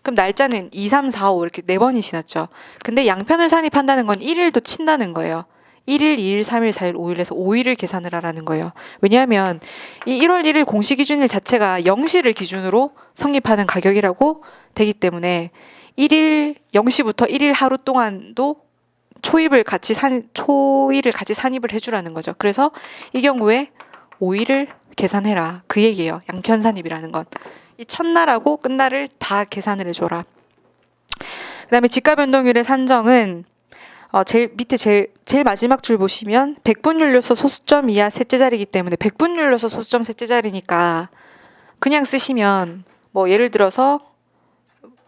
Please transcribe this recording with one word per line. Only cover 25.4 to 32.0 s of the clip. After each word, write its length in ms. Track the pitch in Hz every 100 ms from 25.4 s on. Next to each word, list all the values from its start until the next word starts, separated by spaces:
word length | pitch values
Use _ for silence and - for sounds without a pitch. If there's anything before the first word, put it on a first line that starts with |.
| 165 180 -
그 160 | 208
얘기예요. 400 | 202 190 165 165 -
양편 300 | 180 180 220
산입이라는 500 | 226 196 165 160 160
건. 140 | 160 165 - - - _ -
이 80 |
첫날하고 760 | - - 339 339 320 226 294 302
끝날을 500 | 254 262 262 269 277 -
다 260 | - 202
계산을 420 | 202 202 214 196 180
해줘라. 360 | 170 170 170 175 _ _ _ _ _ _ _ - - - - - -
그다음에 240 | - 240 240
지가 260 | 254